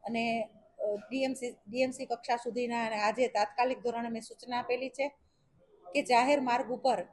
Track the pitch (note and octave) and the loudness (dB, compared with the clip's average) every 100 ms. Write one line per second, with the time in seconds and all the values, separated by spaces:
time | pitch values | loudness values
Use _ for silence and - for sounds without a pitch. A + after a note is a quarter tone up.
0 | - A#3 A#3 A3+ G#3+ - _ - G#3 G#3 | -4 -2 -2 -2 -4 -10 _ -4 -4 -4
1 | - C4 C4 C4 B3 - G#3 A#3+ C4 B3+ | -4 -2 -2 -2 -8 -10 -8 -2 -2 -2
2 | B3+ A#3 - A#3+ B3 A3+ A#3+ A#3 A3+ G#3+ | -6 -6 -2 -2 -2 -4 -2 -2 -2 0
3 | G#3 A3 B3 G#3 G#3+ - B3 B3 A#3 A#3 | 0 2 2 2 0 2 0 0 -2 -2
4 | A#3 A3+ A3+ - B3 B3 B3 B3 C4 - | -4 -6 -10 -16 -6 -6 -2 -2 -2 -2
5 | C#4 _ _ _ _ _ _ _ - C#4+ | -4 _ _ _ _ _ _ _ -2 -2
6 | - A#3+ B3+ D4 B3+ B3 G#3+ A#3+ C4 G#3 | 6 6 6 4 4 0 0 0 2 2
7 | F3 | -2